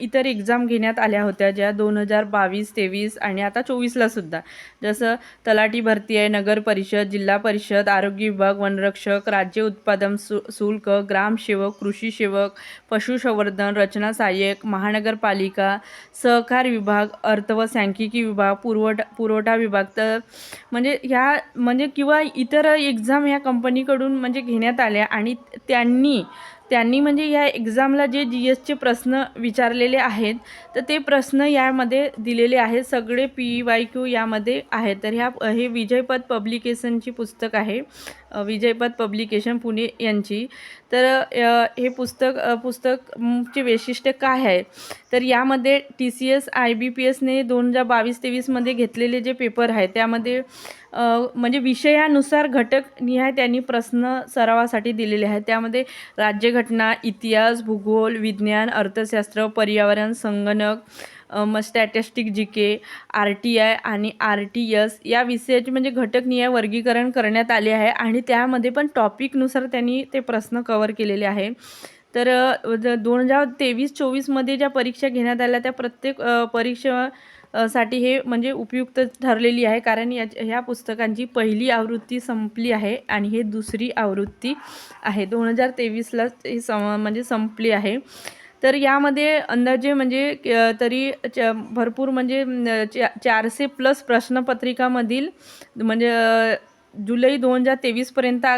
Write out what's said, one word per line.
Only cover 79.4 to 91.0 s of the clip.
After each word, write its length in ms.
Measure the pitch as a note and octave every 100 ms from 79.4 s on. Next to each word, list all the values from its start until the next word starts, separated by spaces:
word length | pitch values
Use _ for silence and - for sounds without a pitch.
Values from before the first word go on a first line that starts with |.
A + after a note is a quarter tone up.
| A#3+ A#3+
आहे, 160 | A3+ A3+
कारण 320 | A#3 A3 A#3
या, 120 | B3 A3 -
ह्या 240 | A3+ A#3+
पुस्तकांची 640 | B3 A#3+ - A3 A3+ G#3+
पहिली 460 | B3 A#3+ A3 G#3+ B3+
आवृत्ती 500 | A#3 A3 A#3 A3 B3
संपली 520 | B3 A3 G#3+ A3 A#3+
आहे 240 | G#3+ G#3 A#3+ -
आणि 200 | G#3 G3+
हे 140 | A3+
दुसरी 480 | A3 A3 G#3+ G#3+ A#3+ -
आवृत्ती 580 | G#3 G3 G3+ - B3 C#4+ - - - -
आहे. 220 | - G#3
दोन 240 | F#3+ A#3 A3+
हजार 220 | A#3 B3+ B3+
तेवीसला 440 | A#3 A3 A3+ A#3
हे 380 | A#3+ A#3+ - A#3
सम-, 360 | A#3 G#3 G#3 G#3
म्हणजे 260 | G#3+ A3
संपली 480 | B3 A3+ A3 A3 A3+
आहे. 260 | G3+ G3+ B3 - - - - - _
तर 120 | C4
यामध्ये 640 | C#4 C4+ C#4 C#4+ C#4 D4+ D4+
अंदाजे 540 | - A#3+ B3 B3+ C#4
म्हणजे, 440 | C#4+ B3+ C4 C#4+ C#4+
अ, 280 | - A3+ A3+ A3
तरी 300 | A#3+ B3+